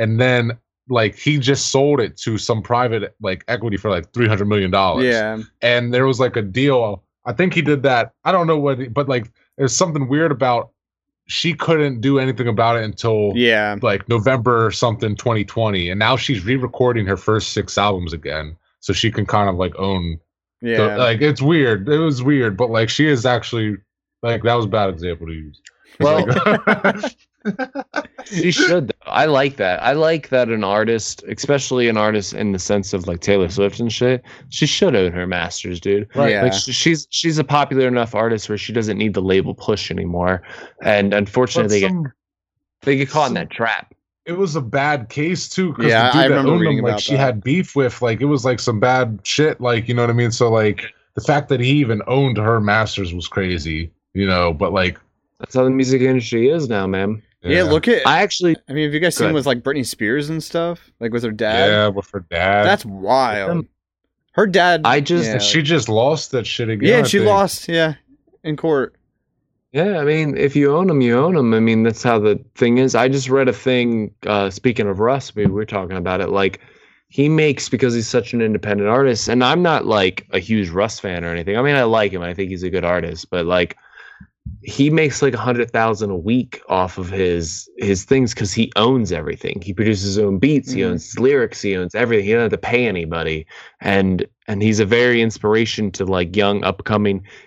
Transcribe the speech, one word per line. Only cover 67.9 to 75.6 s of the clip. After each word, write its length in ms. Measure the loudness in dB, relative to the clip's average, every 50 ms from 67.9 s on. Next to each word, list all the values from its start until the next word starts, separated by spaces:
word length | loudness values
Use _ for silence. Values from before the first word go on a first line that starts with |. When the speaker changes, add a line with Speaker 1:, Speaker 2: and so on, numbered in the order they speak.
| -2 -6 _ _ _ _ _ _ _ _
Speaker 2:
in 140 | -8 -8 -6
court. 400 | -2 0 0 2 0 0 -2 -8 _ _ _ _ _ _ _ _ _ _ _ _ _ _ _
Speaker 3:
Yeah, 260 | -2 -2 0 0 0 0
I 60 | 0
mean, 340 | 0 0 0 0 -2 0 0
if 180 | 0 2 4
you 180 | 4 4 4 4
own 140 | 4 4 4
'em, 140 | 4 4
you 160 | 4 4 4 4
own 180 | 4 2 2
'em. 160 | 2 2 4
I 80 | 4 4
mean, 220 | 4 4 4 4
that's 200 | 2 2 0 0
how 160 | 2 2 2 4
the 220 | 4 2 2 0 -4 _ _
thing 240 | 0 2 4 4 4
is. 160 | 2 2 4
I 140 | 2 2 2
just 200 | 2 0 0 2
read 180 | 2 2 2
a 60 | 2
thing, 600 | 0 0 0 0 0 2 2 0 0 -2 -2 -6 -8 _ -4
uh, 220 | -2 0 0 0 -2
speaking 400 | -2 -2 -2 0 0 0 0 -2
of 120 | 0 0
Russ, 340 | 0 0 0 0 -4 -6 -2
we 100 | 0 0
were 220 | 0 0 -2